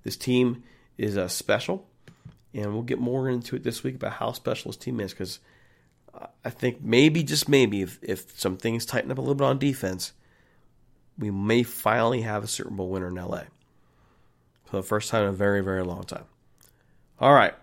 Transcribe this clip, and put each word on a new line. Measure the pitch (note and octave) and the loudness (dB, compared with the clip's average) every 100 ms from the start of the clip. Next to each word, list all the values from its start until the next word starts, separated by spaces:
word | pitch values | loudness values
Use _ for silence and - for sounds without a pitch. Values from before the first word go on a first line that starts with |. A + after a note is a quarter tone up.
This | - - | -8 -6
team | - B2+ B2+ B2 - - _ - | 2 4 4 0 -12 -20 _ -6
is, | G#2+ G2+ | -2 -2
uh, | F2+ | -2
special, | - - G#2+ - F#3+ - _ - - - - _ - | -4 0 0 0 -6 -8 _ -20 -20 -20 -20 _ -8
and | G#2 | -4
we'll | G#2+ | -4
get | A#2+ B2 | -4 -2
more | A#2+ C3 C3+ | -2 -2 -2
into | B2 A#2+ B2+ | -4 -4 -6
it | |
this | A#2 A#2 | -4 -4
week | C3 | -8
about | C3 - | -6 -8
how | - A2+ | -4 -6
special | B2 - B2+ - | -4 -6 -6 -8
this | - | -10
team | - A#2+ | -6 -6
is, | G2 | -6
'cause | - F#2 - _ _ _ _ _ _ - - - _ | -8 -10 -10 _ _ _ _ _ _ -20 -20 -20 _
I | - | -12
think | - B2+ - | -2 -2 -2
maybe, | A2+ A#2 D3+ D#3+ | 4 8 8 6
just | C#3+ D3+ - | 0 -2 4
maybe, | C#3 A#2 G2+ | 6 6 2
if, | F#2 - | -4 -6
if | - F#2+ - - | -6 -6 -6 -4
some | G2 F#2+ | -4 -2
things | A2+ A2+ | -2 -2
tighten | - A#2+ C3 | -2 -4 -4
up | C3 | -4
a | |
little | C3 C#3 | -2 2
bit | C3+ | 2
on | C3 | 2
defense – | C#3+ C3 F#2+ F#2 - - _ _ _ _ _ _ _ _ _ - | 0 0 -4 -4 -8 -14 _ _ _ _ _ _ _ _ _ -8
we | G#2+ | -4
may | G2 G#2 A#2 | -2 2 2
finally | A#2 - G#2+ A#2 A#2 B2 | 2 -2 0 2 2 0
have | A2+ G#2 | -2 -4
a | G#2+ | -6
Super | - - | -8 -8
Bowl | G2 F#2 | -6 -4
winner | F#2+ F2+ | -4 -6
in | F2+ | -8
L | F2+ E2+ | -6 -8
A | D2+ _ _ _ _ _ _ _ _ _ _ _ _ | -10 _ _ _ _ _ _ _ _ _ _ _ _
for | G2 | -6
the | |
first | F2+ G#2+ - | -2 -2 0
time | A2+ | 0
in | G2+ | 0
a | |
very, | F#2+ G2+ G2+ | 2 2 2
very | F#2+ F#2+ | 0 -2
long | F2+ F2+ | -4 -6
time. | - - - _ _ _ - _ _ _ _ _ | -10 -12 -14 _ _ _ -20 _ _ _ _ _
All | C3 C#3+ | 8 8
right. | G2 - | 6 0